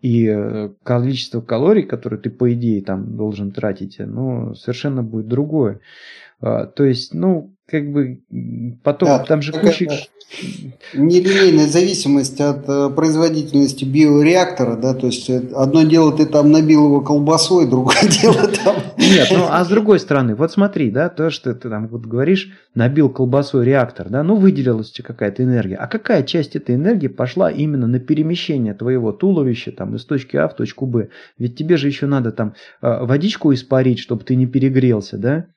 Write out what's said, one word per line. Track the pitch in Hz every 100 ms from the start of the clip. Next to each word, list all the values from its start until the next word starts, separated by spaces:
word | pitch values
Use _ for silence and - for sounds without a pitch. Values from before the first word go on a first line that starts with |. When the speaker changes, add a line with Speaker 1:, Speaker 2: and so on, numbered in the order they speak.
Speaker 1:
И, | 131 117 113
э, | 104 104 110 104 -
количество | - 123 123 131 - 117
калорий, | 113 113 151 214
которые | - 120 - 110
ты, | 120
по | 113 123
идее, | 120 120 104
там | 98 95 98 110
должен | 107 104 98
тратить, | 98 107 98 95 -
оно | 104 110 131 120 117 107
совершенно | - 120 147 131
будет | 113 113 110
другое. | 123 147 156 117 101 _ - - - - _
А, | 117 113 110
то | - 139
есть, | 123 -
ну, | 165 185 175 - _ _
как | 156 147
бы, | 143 135 127 _
м, | 117 120 120 117 120
потом | - 147 170
Speaker 2:
Да, | 135 -
Speaker 1:
там | 156
же | 143
Speaker 2:
такая, | 156 208
Speaker 1:
куча | - 170
Speaker 2:
да, | 143 - _ - - 185 - 139 - -
нелинейная | 135 151 180 180 196 190 156 151
зависимость | 160 180 185 143 143 135 -
от, | 143 139 139
э, | 139 139
производительности | 135 160 156 165 156 147 143 143 135 135
биореактора, | 139 151 147 147 180 180 - 123 113
да, | 127
то | 131 127
есть, | - -
э, | 127 127 131
одно | 135 156
дело | 156 165 156 151
ты | 151
там | 151 147
набил | 156 156 156 151
его | 143
колбасой, | 143 147 147 160 - 185 143
<laughs> |
другое | 127 131 - 214 165
дело | 226 - - -
там | - - - -
Speaker 1:
Нет, | 180 190 -
ну, | 190 175
а | 160 175
с |
другой | 208 214 190
стороны, | - 143 127 107
вот | 165
смотри, | - 202 196 131
да, | 113 170
то, | 165 160
что | - 131 120
ты | 123
там | 107 110
вот | 117 113
говоришь, | 117 143 190 190 - _ -
набил | 117 143 143
колбасой | - 127 135 143 139 120
реактор, | 135 123 - 87
да, | 123
ну, | 160 214
выделилась | 190 143 127 113 110
тебе | - -
какая-то | 120 104 101
энергия. | 127 123 101 92
А | 120
какая | 220 - 202
часть | 143 170 147 135
этой | - 123
энергии | 170 226 139
пошла | - 123 - 180
именно | 147 151 143 117
на | 127
перемещение | 127 151 156 170 - 147 113 101
твоего | 120 127 113
туловища, | 101 185 185 135 117 -
там, | - 95 110
из | 120
точки | 143 127 139
А | 151
в | -
точку | 120 - 135
Б? | 120 101 - - _
Ведь | 123 120
тебе | 156 170
же | 139
ещё | 139 143
надо | 139 117
там, | 110 110 - - _
э, | 123 117 120
водичку | 139 185 - 156
испарить, | 131 - 127 127 120
чтобы | - 117
ты | - 127
не | 127
перегрелся, | 131 131 131 127 110 98 104
да? | 113 151 170